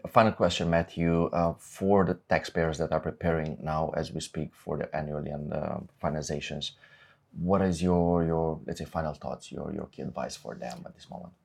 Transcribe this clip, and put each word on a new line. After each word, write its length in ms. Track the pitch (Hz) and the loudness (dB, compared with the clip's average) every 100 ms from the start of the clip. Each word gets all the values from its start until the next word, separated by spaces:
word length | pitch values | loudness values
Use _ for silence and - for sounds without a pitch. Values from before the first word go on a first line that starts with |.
| - | 2
final 240 | - 113 | 6 6
question, 380 | 95 90 - 85 | 6 2 2 2
Matthew, 560 | 82 85 - 85 85 82 | 4 2 0 2 4 4
uh, 300 | - 85 82 | 2 0 0
for 460 | - - 98 101 90 | -10 -2 4 6 4
the 80 | 90 - | 0 0
taxpayers 480 | 82 - 90 82 76 | 0 0 0 0 0
that 160 | 80 | 0
are 80 | 80 | 0
preparing 560 | 80 - 90 80 78 76 | -2 -2 0 0 -2 -6
now 300 | 78 78 78 - | -4 -2 -2 -2
as 160 | 80 | -4
we 80 | 78 | -6
speak 340 | - - 76 - | -8 -6 -8 -8
for 220 | - 73 | -6 -4
the 180 | 71 - | -4 -4
annual 220 | 76 73 | -4 -6
and, 340 | 73 73 73 | -6 -6 -6
uh, 280 | 78 76 73 - _ | -4 -4 -6 -10 _
finalizations, 720 | 78 76 73 73 - 73 - - - - - _ _ - | -4 -2 -4 -6 -6 -8 -8 -12 -20 -20 -20 _ _ -6
what 240 | 87 95 | 0 2
is 220 | 95 82 | 2 2
your, 400 | 90 90 85 87 | 4 4 6 4
your, 380 | 82 82 80 78 - | 4 2 0 -2 -6
let's 140 | 85 | -8
say, 60 | 78 | -6
final 280 | 85 78 | -4 -4
thoughts, 380 | 73 65 - - | -6 -8 -10 -10
your, 220 | 65 73 | -10 -8
your 140 | 78 76 | -8 -8
key 160 | - | -10
advice 340 | 69 - 62 - | -10 -8 -8 -8
for 180 | - - | -12 -10
them 280 | - - - | -10 -12 -14
at 100 | - | -18
this 140 | - | -16
moment? 240 | - - - | -16 -16 -20